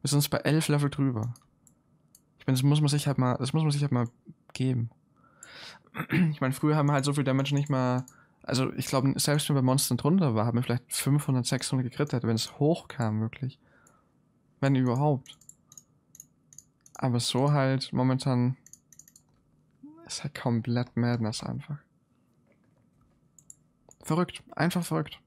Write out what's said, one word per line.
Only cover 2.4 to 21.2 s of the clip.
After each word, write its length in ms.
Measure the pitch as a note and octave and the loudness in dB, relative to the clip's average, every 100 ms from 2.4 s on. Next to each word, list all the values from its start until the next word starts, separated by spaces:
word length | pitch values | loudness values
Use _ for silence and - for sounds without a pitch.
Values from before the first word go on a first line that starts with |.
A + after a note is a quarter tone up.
| - | -2
meine, 80 | C3 | 2
das 80 | |
muss 160 | C#3 D3 | 4 4
man 80 | D3+ | 4
sich 180 | C#3+ D3 | 2 0
halt 120 | C3 | 0
mal, 180 | B2+ B2 | 0 0
das 140 | C3 | 0
muss 120 | D#3 | 0
man 80 | D#3 | 0
sich 100 | C#3+ | 0
halt 100 | C#3+ | 0
mal 160 | B2 A#2 _ - - _ | 0 -2 _ -20 -20 _
geben. 360 | - C3 B2 A#2 _ _ _ _ _ - - - - _ | -4 -2 0 -4 _ _ _ _ _ -20 -20 -20 -20 _
<clears throat> 160 | - D3+ E3 E3+ | -10 -2 2 2
Ich 80 | D3+ | 2
meine, 140 | C3 | -2
früher 240 | C#3 D3+ D3+ | 0 2 2
haben 100 | C#3+ | 2
wir 60 | |
halt 100 | D3 | 2
so 80 | C3+ | 0
viel 140 | C#3+ C3+ | 0 0
Damage 280 | C3+ C#3 | 0 0
nicht 160 | C#3+ C#3+ | -2 0
mal, 360 | C3+ B2+ B2+ B2+ - _ _ | 0 0 -2 -6 -18 _ _
also 280 | - B2+ C3 | -4 -2 -2
ich 120 | - - | -4 -4
glaub, 180 | C3+ C3+ C3+ | 0 0 0
selbst 300 | D3 D3 - | 0 0 0
wenn 60 | C#3+ | 2
wir 60 | |
Monstern 360 | B2+ C3+ - A#2+ | 2 2 0 0
drunter 380 | C#3+ F#3+ D#3 A2 | 2 2 2 2
war, 100 | A2+ | 2
haben 100 | A2+ | 0
wir 80 | |
vielleicht 300 | B2+ A#2+ - | 0 -4 -4
fünfhundert, 540 | - - D3 D3 C3 A#2+ | -4 2 2 2 0 0
sechshundert 420 | C3 - C3 B2+ | -4 -2 -2 -4
gekrittet, 340 | - D3 B2+ | -4 -2 -2
wenn 120 | A2+ A2+ | 0 0
es 240 | - - | -2 0
hochkam, 600 | C#3+ E3+ - - A2+ G#2+ | 0 0 -4 -6 -4 -2
wirklich. 400 | A2+ - B2+ - _ _ _ _ _ _ _ _ _ _ | -4 -6 -10 -10 _ _ _ _ _ _ _ _ _ _
Wenn 140 | C#3 C3+ | 2 2
überhaupt. 600 | B2+ B2 D3 C3 - - - - _ - _ _ _ _ - _ _ - _ _ _ | 2 2 2 0 -4 -20 -20 -20 _ -20 _ _ _ _ -20 _ _ -20 _ _ _
Aber 260 | - C3 A#2+ | -6 -2 -2
so 320 | A#2 B2 C#3 | 0 0 2
halt 400 | D3 C3+ C3+ - | 4 2 0 -2
momentan 640 | - B2+ C3 C#3 B2 B2 C3 - - _ _ - - _ _ _ _ _ _ C#4+ D#4 E4+ | 0 2 2 0 2 0 -2 -12 -20 _ _ -20 -20 _ _ _ _ _ _ -20 -20 -14
ist 180 | - | -10
halt 160 | D3 - | -10 -6
komplett 560 | C3 A#2 A#2 A#2+ B2 - | -2 -2 -2 -2 -2 -2
Madness 480 | A#2+ A#2+ | -2 0